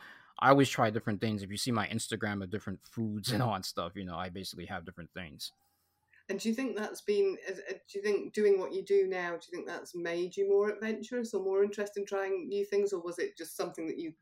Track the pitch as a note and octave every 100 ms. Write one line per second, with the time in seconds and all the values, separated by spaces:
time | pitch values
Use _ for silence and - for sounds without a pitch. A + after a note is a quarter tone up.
0 | - - - - B2+ C#3+ C3 - A#2 A2
1 | - G#2 A2+ G#2+ G2 G#2 - A#2 G2 A2
2 | - A2 G#2+ G#2 F#2+ G2+ - F#2 - -
3 | A2+ G#2 G2+ G#2+ B2 G2 F#2 - F2 G2+
4 | F#2 E2+ F#2 F#2 F#2 - F2 F#2+ E2+ F2+
5 | D#2+ - E2+ C#2 - _ _ _ _ _
6 | _ _ - G3 A3 A3+ C4 G3 G#3+ -
7 | - G#3 G3 F#3 E3 F#3 - F#3+ - G3+
8 | G3+ G3+ - - G#3 G3 F#3 F#3+ F#3 G3
9 | F#3+ F#3 F3 E3+ - F3 - E3+ - F3+
10 | E3+ E3+ F3+ F#3+ G3 G3+ G#3 G#3 A3 A3
11 | A3 B3 A3+ G3 F#3+ G3 G3+ G#3 G3+ -
12 | G3+ G3 G3 G3 E3 G3+ G3+ G3+ G3+ F#3
13 | E3+ E3+ - - D#3+ - F3 - D#3+ -
14 | E3 D#3+